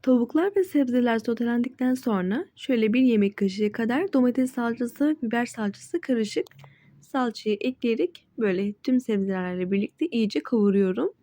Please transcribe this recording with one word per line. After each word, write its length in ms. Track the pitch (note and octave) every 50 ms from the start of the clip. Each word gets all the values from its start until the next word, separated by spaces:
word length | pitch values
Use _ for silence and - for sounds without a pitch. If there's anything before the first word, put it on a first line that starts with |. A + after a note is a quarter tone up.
Tavuklar 500 | - C4 B3+ A#3+ A#3 - - D4+ E4+ G4+ G4+
ve 80 | G4+ F#4
sebzeler 560 | F4+ - D4 C#4 B3 A#3+ B3+ A#3+ A#3+ A#3 A3+
sotelendikten 720 | A3 - A#3 A#3 A#3+ A#3 A#3+ A#3+ A#3+ B3 - _ B3+ B3+ B3+
sonra 520 | B3+ - B3 G#3+ F#3+ F3+ F#3 G3+ C4 F#4+ - _
şöyle 380 | - - - C4 A#3 A3 A3 G#3+
bir 80 | B3+
yemek 360 | C4 B3+ A#3 G#3+ G3+ G3 G3+ -
kaşığı 340 | G3+ G3 F#3 G3+ G#3+ G#3
kadar 420 | G#3 - A#3 A3 A#3+ C#4+ F#4 F#4+ -
domates 380 | C4+ B3 B3 A#3+ - C4 B3+
salçası, 640 | - - A#3+ A#3 A#3 - B3 A#3 - - C#4+ D4+ D#4 D4+ -
biber 220 | A3 A3 A#3 A#3+
salçası 560 | A#3+ - - A3 G3+ G3 - - - - E4+
karışık 440 | - - C4 A#3 A3 G#3 - - - - _ - - - _ _ _ _ _ -
salçayı 560 | - _ - C4+ B3+ A#3+ A3 - - G#3+ G#3+ G#3
ekleyerek 640 | - B3+ B3+ _ - A#3+ A3+ A#3+ E4 F4+ - - _ _ _ -
böyle 360 | A3+ G3+ F#3 F#3 G3+ G3+ G#3
tüm 260 | _ _ - B3+ B3+
sebzelerle 720 | B3+ - A3 G3+ G3 G3 F#3+ F#3 F3+ F3+ F3+ F3+ F#3 F3+
birlikte 360 | G3 G3 G3+ - _ _ D#4 E4
iyice 360 | - A#3+ A3 G3+ - - -
kavuruyorum. 720 | - - A3+ G3+ G3+ F#3+ G3+ G3 F#3 F#3 G3 C#4 G4+ - _